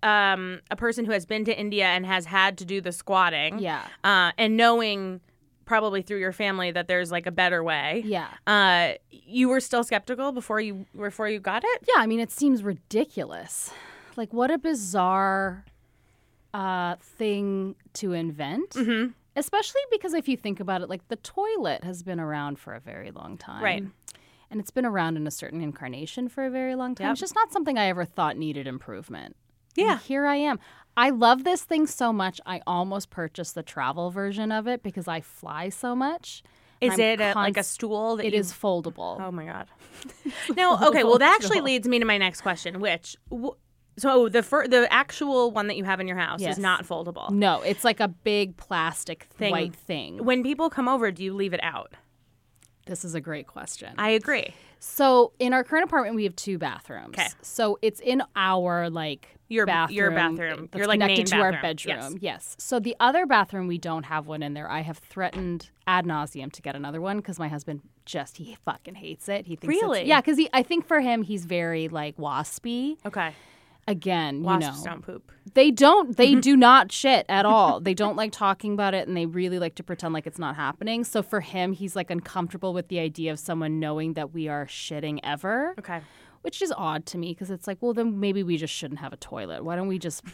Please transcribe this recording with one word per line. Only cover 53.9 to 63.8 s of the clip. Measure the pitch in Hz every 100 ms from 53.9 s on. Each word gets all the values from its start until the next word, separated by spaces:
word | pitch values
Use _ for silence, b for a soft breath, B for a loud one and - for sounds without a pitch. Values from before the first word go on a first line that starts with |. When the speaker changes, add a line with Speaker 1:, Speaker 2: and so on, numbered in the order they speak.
| -
Speaker 1:
I | 214
agree. | 220 220 269 - B B B
Speaker 2:
So | - - 277 254 240 -
in | 247
our | 262
current | 254 311 359
apartment, | 311 220 226
we | 202
have | 175
two | - 180
bathrooms. | 151 107 - 113 57 -
Speaker 1:
'Kay. | - -
Speaker 2:
So | - - 220 202
it's | 220 208
in | 247 262 - 202
our, | 190 185 180 175 170
like, | 165 156 139 - _ _
Speaker 1:
Your, | 226 196
Speaker 2:
bathroom | 165 165 196
Speaker 1:
your | 196
bathroom. | 165 165 165 165 151 160
Speaker 2:
that's | 185
Speaker 1:
Your, | 208
like, | 208
Speaker 2:
connected | 196 190
Speaker 1:
main | 190
Speaker 2:
to | 170
our | 185
Speaker 1:
bathroom. | 165
Speaker 2:
bedroom. | 175 160 - 143 135 175
Speaker 1:
Yes. |
Speaker 2:
Yes. | 185 110 - -
So | - 247
the | 214 226
other | 240 302 339
bathroom, | 233 190 196 180
we |
don't | 170